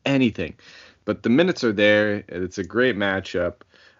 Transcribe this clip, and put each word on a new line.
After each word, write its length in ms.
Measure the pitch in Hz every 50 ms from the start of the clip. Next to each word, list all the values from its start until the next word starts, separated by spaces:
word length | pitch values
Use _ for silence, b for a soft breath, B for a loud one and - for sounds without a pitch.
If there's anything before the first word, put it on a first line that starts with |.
| -
anything. 500 | 143 139 135 131 113 - - 87 78 - B B B B B B B B B _
But 180 | - 101 92
the 60 | - 113
minutes 360 | 120 147 175 185 170 - 127
are 80 | 117
there, 520 | 101 98 104 104 104 104 107 107 104 104 - -
and 160 | - 90 92
it's 140 | 87 - -
a 60 | 92
great 320 | 82 - 117 127 127 107
matchup. 640 | 95 104 98 95 95 92 - - 92 87 87 - - - b b b b b b b